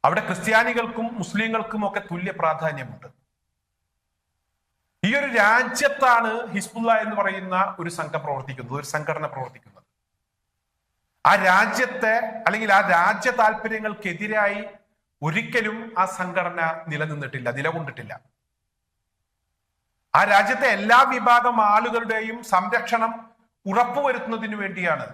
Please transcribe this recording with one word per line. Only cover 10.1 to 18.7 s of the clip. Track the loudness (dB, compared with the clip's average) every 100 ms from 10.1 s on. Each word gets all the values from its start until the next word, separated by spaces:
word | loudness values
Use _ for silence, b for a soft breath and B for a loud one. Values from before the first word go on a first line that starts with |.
| _ _ _ _ _ _ _ _ _ _ _ 4
ആ | 6 6
രാജ്യത്തെ | 6 4 0 -4 -2 0 0 -2 -2 -2
അല്ലെങ്കിൽ | 0 4 4
ആ | 6 4
രാജ്യ | 4 2 -2 2
താല്പര്യങ്ങൾക്കെതിരായി | 2 2 -6 -6 -6 -6 -8 -6 -4 0 0 -2 -10 -18 _ _ _ _
ഒരിക്കലും | -4 -4 -2 -2 -2 -6 -8 -2
ആ | -2 -2
സംഘടന | -4 -2 -2 -2 -4 -4 -8
നിലനിന്നിട്ടില്ല, | -6 -6 -6 -8 -6 -6 -6
നിലകൊണ്ടിട്ടില്ല. | -8 -8 -10 -14 -16 -16 _ _ _ _ _